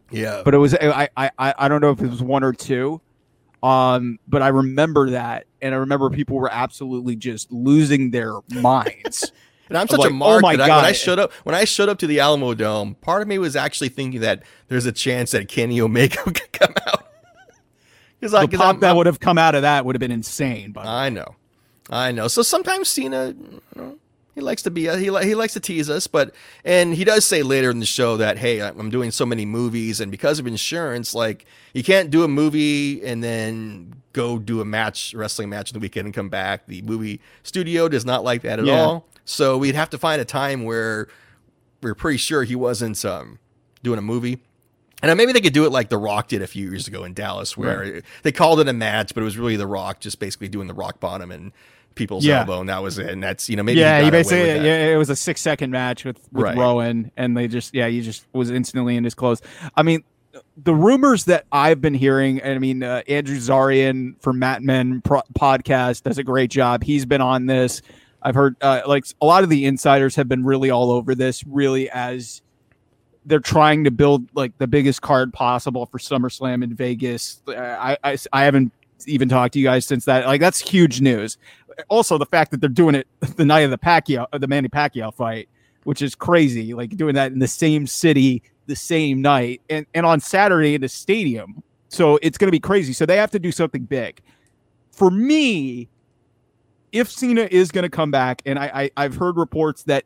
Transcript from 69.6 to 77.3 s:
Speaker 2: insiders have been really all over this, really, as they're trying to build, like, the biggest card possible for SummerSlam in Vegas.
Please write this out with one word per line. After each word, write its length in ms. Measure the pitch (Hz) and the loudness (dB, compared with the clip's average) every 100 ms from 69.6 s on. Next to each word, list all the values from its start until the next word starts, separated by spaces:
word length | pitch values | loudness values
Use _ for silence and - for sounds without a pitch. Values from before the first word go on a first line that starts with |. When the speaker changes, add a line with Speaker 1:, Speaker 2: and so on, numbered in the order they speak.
| 139 | 2
Speaker 2:
insiders 500 | 135 143 139 135 143 | 2 4 4 4 0
have 120 | 127 | 0
been 160 | 127 | 0
really 240 | 127 135 135 | 2 2 2
all 220 | 123 123 | 2 2
over 240 | 120 120 | 2 0
this, 300 | 127 131 127 147 | 0 0 -2 -6
really, 420 | 139 139 131 131 | 0 0 0 -2
as 520 | 127 123 127 113 - _ _ _ _ _ _ _ _ | -6 -8 -8 -12 -18 _ _ _ _ _ _ _ _
they're 140 | 143 151 | 0 2
trying 460 | - 156 151 151 | 4 4 6 6
to 60 | 147 | 2
build, 340 | 117 143 143 123 | 4 4 4 0
like, 220 | 147 127 - | -4 -6 -4
the 80 | 127 | 0
biggest 340 | 147 139 131 | 2 2 0
card 320 | - 135 127 | 2 2 2
possible 540 | - 123 123 - 123 120 | 0 0 0 -2 -6 -8
for 120 | 123 | -12
SummerSlam 680 | - 135 127 - 131 123 | -6 -4 -4 -4 -4 -4
in 100 | 120 | -4
Vegas. 640 | 113 127 120 127 120 - | -4 -6 -4 -4 -6 -10